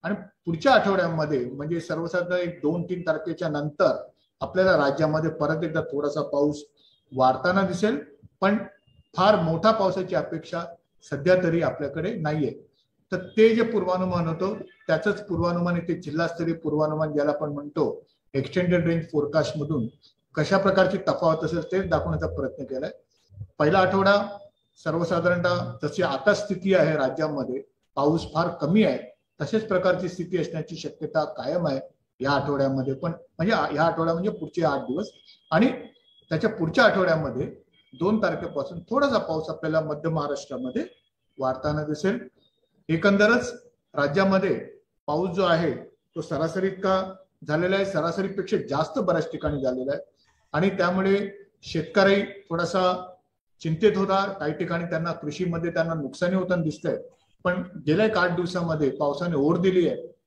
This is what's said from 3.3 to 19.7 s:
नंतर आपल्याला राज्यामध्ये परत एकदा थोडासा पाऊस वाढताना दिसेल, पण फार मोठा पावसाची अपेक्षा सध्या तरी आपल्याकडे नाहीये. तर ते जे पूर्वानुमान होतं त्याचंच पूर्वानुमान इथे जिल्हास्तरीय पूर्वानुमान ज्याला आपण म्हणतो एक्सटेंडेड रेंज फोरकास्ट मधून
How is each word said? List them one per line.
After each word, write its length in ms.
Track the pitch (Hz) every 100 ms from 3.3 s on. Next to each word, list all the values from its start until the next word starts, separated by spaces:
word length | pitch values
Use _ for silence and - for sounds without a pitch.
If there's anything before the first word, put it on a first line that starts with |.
| 156 165
नंतर 460 | 147 147 - 151 - - _ _ _
आपल्याला 340 | - 185 190 165
राज्यामध्ये 520 | 180 180 156 156 160
परत 320 | - 147 160
एकदा 180 | 170 156
थोडासा 380 | 151 143 143 156
पाऊस 400 | 135 143 147 147 - _ _ _ _
वाढताना 500 | 131 127 127 175 185 185
दिसेल, 300 | - 208 285 - - - _
पण 160 | 190 208 - _ _ _ _
फार 220 | - 196 208
मोठा 300 | 165 165 208
पावसाची 440 | 214 190 190 180 170
अपेक्षा 480 | 139 160 - 170 170 - _ _ -
सध्या 300 | 139 147 185
तरी 180 | 175 165
आपल्याकडे 520 | 151 - 143 160 175 226
नाहीये. 360 | 151 156 127 - - _ _ _ _
तर 60 | 180 - -
ते 100 | 226 226
जे 80 |
पूर्वानुमान 640 | 233 214 180 185 185 175 160
होतं 260 | 160 190 220 - _ -
त्याचंच 340 | 156 208 - -
पूर्वानुमान 500 | 165 175 175 175 170
इथे 160 | 170 165
जिल्हास्तरीय 520 | 147 151 165 165 165
पूर्वानुमान 600 | 165 151 147 156 156 156
ज्याला 180 | 147 147
आपण 180 | 143 151
म्हणतो 360 | 143 147 - 120 - _ _ _
एक्सटेंडेड 540 | 139 131 185 175 175 165
रेंज 160 | 165 160
फोरकास्ट 460 | 151 147 160 147 -
मधून 300 | 147